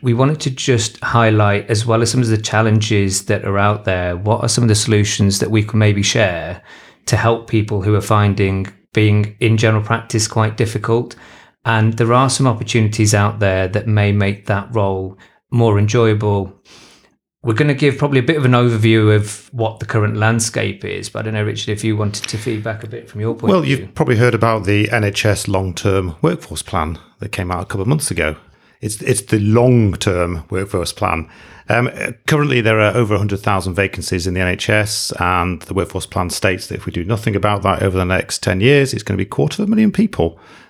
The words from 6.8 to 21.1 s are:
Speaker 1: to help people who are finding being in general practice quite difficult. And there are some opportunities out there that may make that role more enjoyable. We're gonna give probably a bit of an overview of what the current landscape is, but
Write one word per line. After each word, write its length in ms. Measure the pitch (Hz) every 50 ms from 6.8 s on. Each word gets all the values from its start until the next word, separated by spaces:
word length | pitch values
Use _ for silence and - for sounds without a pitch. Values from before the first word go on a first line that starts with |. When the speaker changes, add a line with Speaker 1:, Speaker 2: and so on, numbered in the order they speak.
| - - _ _ _
Speaker 1:
to 100 | - -
help 320 | 101 113 117 117 117 117 -
people 320 | 117 110 104 104 107 98
who 140 | 92 104 104
are 60 | 98
finding 640 | 95 - 110 104 104 101 95 101 98 95 98 95 95 - - _ _ _ -
being 420 | 110 107 104 104 104 104 104 - -
in 180 | 120 107 110
general 240 | 110 117 110 110 107
practice 460 | 107 - 117 113 110 - - 110 107
quite 280 | - - 113 110 107 -
difficult. 600 | - 117 104 - 104 104 110 113 120 120 - - - - - - - - _ _ _ -
And 280 | 120 113 110 107 110 110
there 200 | 113 120 113 120
are 160 | 127 135 131
some 160 | - - 139
opportunities 680 | 127 110 104 104 - - 113 110 104 107 - 107 104 104
out 240 | 101 101 104 104 104
there 280 | 101 95 95 95 95 90
that 180 | 98 104 101
may 240 | 113 107 107 104 101
make 340 | 101 104 98 98 101 - -
that 220 | - 101 98 98 -
role 460 | 120 110 98 98 95 95 95 95 98 - - _ _ _ _ -
more 300 | 123 117 117 113 101 101
enjoyable. 720 | 104 107 113 123 113 110 107 104 104 104 101 101 95 95 - _ _ - - - - - - _ _ _ _ _ _ _ _ _
We're 140 | - 117 110
gonna 180 | 113 151 147 143
give 240 | 143 151 139 135
probably 220 | - 143 143 135 131
a 20 |
bit 160 | 117 143 165
of 80 | 151 131
an 60 | 127
overview 640 | 127 123 123 120 117 107 110 113 113 110 107 107 107
of 340 | 107 104 - - - - _
what 280 | - 117 110 107 107 -
the 80 | -
current 280 | - - 110 104 107 107
landscape 720 | 107 107 110 117 117 113 - - 117 107 101 98 - -
is, 240 | 95 95 95 101
but 120 | -